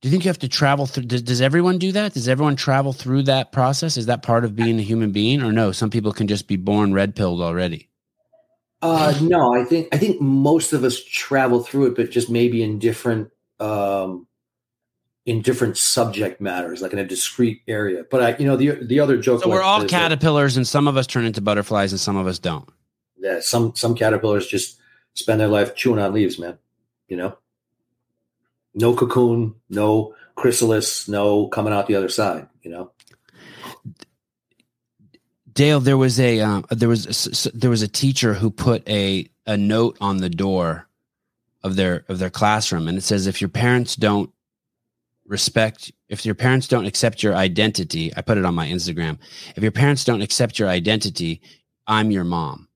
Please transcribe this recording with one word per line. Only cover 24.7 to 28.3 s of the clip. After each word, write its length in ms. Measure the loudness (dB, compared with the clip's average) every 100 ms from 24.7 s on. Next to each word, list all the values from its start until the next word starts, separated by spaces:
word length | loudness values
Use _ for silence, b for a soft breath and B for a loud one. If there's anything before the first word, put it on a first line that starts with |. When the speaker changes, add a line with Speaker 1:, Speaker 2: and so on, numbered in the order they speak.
| -12 b b b
Speaker 2:
spend 260 | -10 -2 2
their 80 | 4
life 260 | 2 0
chewing 240 | 0 0 0
on 140 | 0
leaves, 260 | 0 -2 -2
man. 200 | -12 -14 _ _ _ _ _
You 80 | -8
know, 220 | -8 -10 _ _ _ _ _ _ _ _ _